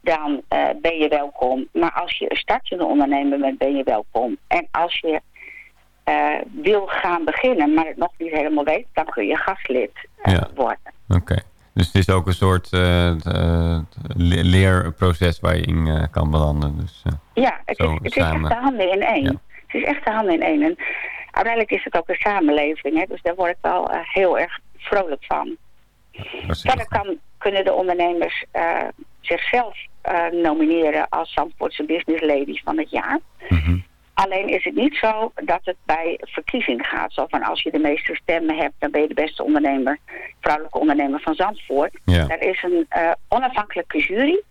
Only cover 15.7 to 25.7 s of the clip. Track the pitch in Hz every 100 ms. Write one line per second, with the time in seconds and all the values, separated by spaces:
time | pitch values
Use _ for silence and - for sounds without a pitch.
15.7 | 82 78 78 78 78 78 78 76 73 73
16.7 | 76 80 - - 71 _ - 247 - -
17.7 | - 82 78 - - 85 78 78 233 262
18.7 | 247 185 190 208 220 269 277 - - -
19.7 | - - 285 - 214 208 165 170 160 302
20.7 | 349 - - - - - - 220 233 214
21.7 | 196 - 180 - 180 214 202 170 147 147
22.7 | 156 143 160 185 - 175 180 175 180 170
23.7 | 180 - - 170 - 185 123 170 - -
24.7 | - - 202 180 143 - 160 - 330 -